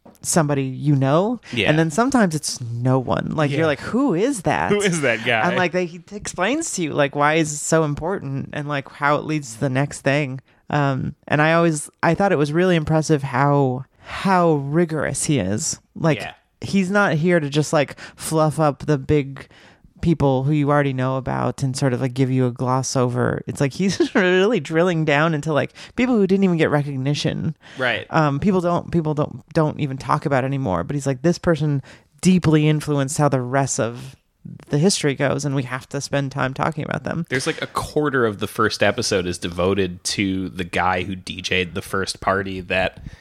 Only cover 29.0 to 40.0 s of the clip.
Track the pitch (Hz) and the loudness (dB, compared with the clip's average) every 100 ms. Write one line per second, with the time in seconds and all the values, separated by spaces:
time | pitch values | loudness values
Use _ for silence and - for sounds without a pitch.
29 | 156 151 - - - - 151 - 139 135 | 0 -2 -4 -6 -4 0 0 0 -4 -4
30 | 127 147 151 135 131 139 131 87 87 143 | -2 0 0 0 0 -2 0 -2 -2 -4
31 | 139 127 160 170 175 151 151 143 - - | -2 0 0 2 0 2 2 -2 -4 -18
32 | _ - 180 185 160 156 151 151 151 143 | _ 0 4 4 6 4 4 2 0 -2
33 | 135 156 147 135 123 139 131 - 113 120 | 0 2 2 2 0 0 0 0 -4 -4
34 | 131 - _ _ - - - 147 185 - | -14 -20 _ _ -20 -16 -4 2 2 2
35 | 147 131 135 135 143 139 123 127 - 143 | 0 0 0 0 -2 -2 -4 -8 -8 -10
36 | - 143 139 139 131 135 143 - - - | -4 -4 -4 -4 -4 -2 -4 -4 -6 -6
37 | - - 170 131 165 151 - - - 156 | -4 -6 -4 -4 -4 -6 -6 -8 -4 -2
38 | 151 131 113 101 107 - 104 - 104 104 | 0 2 0 0 -4 0 0 2 2 2
39 | 107 101 90 87 87 87 90 98 92 90 | 0 0 0 -4 -6 0 2 2 0 -4